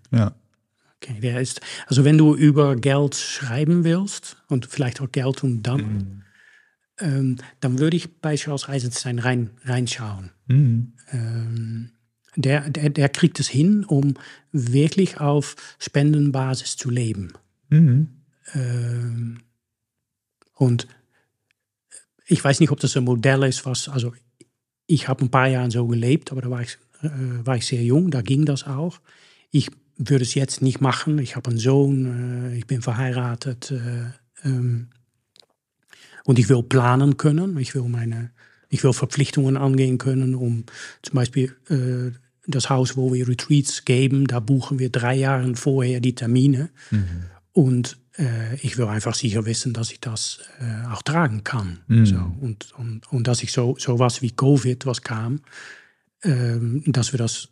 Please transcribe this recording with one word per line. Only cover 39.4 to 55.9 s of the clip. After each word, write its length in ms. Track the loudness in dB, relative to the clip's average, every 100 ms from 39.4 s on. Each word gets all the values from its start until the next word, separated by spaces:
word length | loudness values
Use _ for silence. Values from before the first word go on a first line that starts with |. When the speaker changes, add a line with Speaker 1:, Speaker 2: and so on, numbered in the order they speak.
| 0 2
Speaker 2:
angehen 420 | 2 2 2 0
können, 360 | 0 0 0
um 300 | -2 -2 -4 -6 -16 -18 -18
zum 120 | -4
Beispiel, 400 | 0 0 0 -2 -4 -4
äh, 500 | -2 0 -4 -6 -8 _ _ -4
das 220 | -2 0
Haus, 260 | 2 0 0
wo 160 | 0
wir 120 | 0 0
Retreats 560 | -2 2 2 2 -2 0
geben, 400 | 2 4 2 0
da 120 | 0
buchen 380 | 2 0 0 -2
wir 120 | -2
drei 240 | 0 0
Jahre 400 | 0 0 0 -2 -2
vorher 440 | 0 2 0 0
die 140 | 0
Termine. 540 | 0 2 4 4 2 -2 _ -4
Speaker 1:
Mhm. 160 | -2 -2 -6 -12 -18 _
Speaker 2:
Und, 460 | 2 4 2 -2 -8 _ -4
äh, 360 | -4 -2 -6 -6
ich 200 | -6 -2
will 100 | -2
einfach 280 | -2 -4
sicher 320 | -4 -2 -2 -2
wissen, 260 | -4 -4
dass 180 | -4 -6
ich 80 | -8
das, 400 | -10 -8 -8 -10 -18 -10
äh, 260 | -8 -6 -8
auch 80 | -6
tragen 400 | -2 0 0 -2
kann. 340 | -4 -4 -6 -6 2
Speaker 1:
Mhm. 180 | 6 6
Speaker 2:
So, 100 | 4 0 -4
und, 320 | -8 -8 -14 -12
und, 340 | -12 -12 -6
und 140 | -2 0
dass 140 | -2
ich 100 | -2
so, 240 | -2 -2 -2
sowas 420 | -2 2 2 0
wie 100 | -4
covid, 520 | 2 4 4 2 -2
was 160 | -4 -6
kam, 380 | -6 -6 -4 -6 -10 -20 -20 -20 _